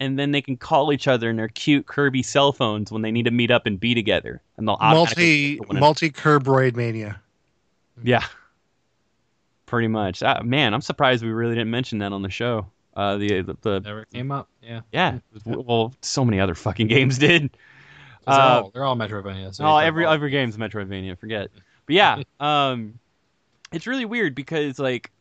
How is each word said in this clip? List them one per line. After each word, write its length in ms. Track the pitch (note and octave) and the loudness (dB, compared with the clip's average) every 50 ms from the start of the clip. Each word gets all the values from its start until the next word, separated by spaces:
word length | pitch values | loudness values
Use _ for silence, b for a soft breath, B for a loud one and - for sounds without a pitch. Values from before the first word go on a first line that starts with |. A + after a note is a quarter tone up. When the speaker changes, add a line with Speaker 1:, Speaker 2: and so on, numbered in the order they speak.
Speaker 1:
and 180 | C3+ C3+ C3+ C3+ | -6 -4 -2 -2
then 140 | C#3+ C#3+ C#3+ | -2 0 0
they 80 | C#3+ | -2
can 160 | - - B2+ | -2 -4 -8
call 380 | - - - D#3+ C#3 C#3+ D#3+ D3 | -8 -4 0 2 2 4 2 0
each 120 | C3 - | 0 2
other 220 | C#3+ B2+ A#2 A#2 A#2 | 2 2 2 2 -2
in 80 | A2+ | -2
their 120 | A2 A2 A2 | -2 -4 -6
cute 380 | - - - D#3 D3 C#3 - | -8 -6 0 2 2 2 0
Kirby 360 | - - C#3+ C#3+ C3+ C3 C3 - | -4 -4 -2 -2 0 0 0 -2
cell 320 | - - C#3+ C#3+ C#3+ C#3 | 0 2 2 4 4 2
phones 360 | - C3 A2 G#2+ G#2 G#2 - | 0 -2 -2 -2 -2 -6 -6
when 120 | A2 A2 A2 | -6 -6 -4
they 80 | A2 | -2
need 160 | A2+ A#2 A#2 | -2 0 0
to 40 | A#2+ | 2
meet 200 | A#2 A#2+ A#2+ A2+ | 2 2 4 4
up 160 | A#2+ A2+ - | 4 2 2
and 120 | A2 G2+ F2+ | 0 -4 -2
be 160 | A2 A#2+ B2 | -2 0 0
together, 460 | A#2 G2+ G#2+ F#2 D#2+ - A1+ A#1+ - _ _ _ | 0 2 0 0 0 0 -6 -14 -14 _ _ _
and 100 | - A2 | -6 -4
they'll 120 | A2 G2 - | -2 0 4
automatically 160 | A2 A2 A#2+ | 6 6 6
Speaker 2:
Multi-, 600 | D#3+ E3+ - - E3+ E3+ E3 D3+ D3 C#3+ C#3+ D3 | 6 6 4 2 2 4 4 4 4 2 -2 -4
Speaker 1:
talk 100 | - - | -6 -6
to 20 | - | -4
one 80 | - | 0
another. 100 | C3 C#3+ | 4 4
Speaker 2:
multi-Kerbroidmania. 1300 | D3+ D3 - E3+ D#3 - - - D#3 D3 D3 C3 C3+ C3+ C3 C3 B2+ A#2+ B2 A#2+ A#2 A2 A2 G#2+ G#2 G2+ F#2 _ _ _ _ _ _ _ _ _ _ _ _ _ _ _ A#2+ A#2 | 4 4 4 -2 -4 -4 0 2 4 4 4 4 4 4 4 4 2 2 0 -4 -4 -4 -6 -8 -8 -10 -14 _ _ _ _ _ _ _ _ _ _ _ _ _ _ _ -8 0
Speaker 1:
Yeah. 220 | B2 A#2+ A2+ - B B B B B B _ _ _ _ _ _ _ _ _ _ _ _ _ _ _ _ _ _ _ _ _ _ | 2 2 2 2 B B B B B B _ _ _ _ _ _ _ _ _ _ _ _ _ _ _ _ _ _ _ _ _ _
Pretty 220 | - A#2+ A#2 A2+ A2 | -4 -2 0 0 0
much. 340 | A2 G#2+ G#2 F#2 F2+ - - | 0 0 -2 -2 -4 -2 0
Uh, 180 | C3 B2+ - A2 | 0 0 0 -2
man, 300 | A#2+ B2+ D3+ C#3+ A2 G2+ | -2 0 2 2 2 0
I'm 80 | C3+ | -2
surprised 420 | - - - - C#3+ B2+ B2+ A#2 A2+ | -4 -6 -2 0 2 2 2 2 -2
we 60 | A2+ A2 | -4 -4
really 220 | A2+ A#2 A#2 A#2 | -2 -2 -2 -2
didn't 160 | A#2 A2+ A2+ | -2 -2 -2
mention 280 | A#2 B2 B2 - A2+ G#2 | -2 -4 -4 -4 -4 -4
that 160 | G2+ G2+ G2+ | -4 -4 -4
on 80 | G2 G2 | -6 -6
the 80 | F#2+ | -8
show. 360 | F#2 - A#2+ B2 A#2 G#2+ G2 - _ _ _ _ - | -6 -4 -4 -2 -2 -4 -6 -8 _ _ _ _ -8
Uh, 240 | G2 G2+ G2+ G2+ G2+ | -4 -2 -2 -2 -2
the, 240 | G#2 G#2 G2+ F#2 F2+ | 0 0 0 -2 -2
the, 140 | G2 F#2+ - | -4 -8 -6
the 200 | - A2 G2 F#2+ | -4 -2 -2 -2
Speaker 3:
Never 260 | G2 G#2 G#2 G#2+ A2 | -4 -8 -14 -14 -16
came 260 | _ A2+ A#2+ B2+ C#3 C#3+ | _ -12 -10 -8 -6 -8
up. 160 | C3+ - _ _ _ A2 | -8 -10 _ _ _ -18
Yeah. 180 | A2+ A#2 A#2 A2+ _ | -16 -16 -16 -16 _
Speaker 1:
Yeah. 280 | - D3+ F#3 D#3+ C3 A#2+ _ _ A2 G#2+ - | -4 -4 -2 -2 -4 -8 _ _ _ -16 -10
W-, 160 | A2+ - - | -8 -8 -8
well, 320 | B2+ A#2+ A#2+ A#2 A2 A#2 C3 _ | -4 0 0 0 0 -2 -4 _
so 240 | - - - C#3+ C3 | -10 -6 -2 0 2
many 160 | A#2+ G#2 F#2+ | 2 2 2
other 140 | G2 F#2+ E2+ | 0 0 -2
fucking 320 | - - G#2+ F#2 - A2 | -4 -6 -6 -2 0 0
games 320 | G#2+ C#3+ C#3+ C3 C3+ C3 B2+ | 2 2 2 2 0 2 2
did. 320 | D3 - E3+ E3 D3 C3 _ b b b b b b b b b b b A2+ b b | 4 4 4 4 2 -2 _ b b b b b b b b b b b -20 b b
Speaker 3:
'Cause 120 | - C#3 | 2 4
they're 80 | C#3 C3+ | 6 6
Speaker 1:
Uh, 180 | C3 B2 A#2+ G2+ | 6 6 4 2
Speaker 3:
all, 80 | F#2+ | -2
they're 140 | - B2 C#3 | -6 -6 -4
all 120 | C3+ B2+ | -2 -2
Metroidvania, 580 | A#2 A2 G#2 G#2+ G2+ G2 G2 F#2+ F#2+ F#2+ F#2+ G2 | -2 -4 -6 -6 -8 -8 -8 -10 -10 -10 -12 -10
so 80 | - D3 | -2 2
Speaker 1:
no, 80 | D#3 | 4
Speaker 3:
you 40 | D#3 | 4
talk 80 | D3+ D#3 | 4 4
Speaker 1:
every, 180 | E3 D#3 E3 E3 | 2 0 0 2
Speaker 3:
about 100 | D#3+ D#3 | 2 2
Speaker 1:
every 160 | D3 D3 C#3+ | 0 0 -2
game's 260 | C3+ C#3+ C3 A#2 G#2 | 0 0 0 -2 -4
Metroidvania. 600 | A2 A2+ G#2 G#2+ G#2+ G2 F#2+ G2 F#2+ F#2+ F#2+ F2 | -6 -8 -6 -6 -8 -8 -8 -8 -8 -8 -8 -10
Forget. 320 | - - A2 A2+ G#2 G2 - _ G2 b b b b b | -12 -10 -8 -8 -8 -8 -10 _ _ b b b b b
But 80 | - D3 | 0 4
Speaker 3:
<laughs> 0 | |
Speaker 1:
yeah, 280 | G3 G3+ D#3 A#2 C#3+ C3+ _ _ - | 4 6 4 4 0 -6 _ _ -6
um, 580 | C#3+ D3 D3+ C#3+ C#3 C3+ B2+ A#2+ A2 G#2+ A2 - _ _ _ _ _ _ _ _ _ _ _ _ _ - | -2 0 2 2 2 0 -2 -4 -8 -10 -14 -18 _ _ _ _ _ _ _ _ _ _ _ _ _ -12
it's 160 | E3 E3+ - | -12 -10 -8
really 180 | A3+ C4 C4+ A#3+ | -6 -6 -6 -4
weird 300 | G3+ A#3 A#3+ G#3 D3+ B2+ | -4 -2 -2 -2 -2 -4
because, 460 | C#3+ C3+ - E3 D#3 D3+ C#3+ B2+ - | -6 -10 -6 -4 -2 -2 -2 -4 -4
like, 320 | C#3 C3 B2+ A#2 - - _ _ | -2 -2 -2 -4 -6 -12 _ _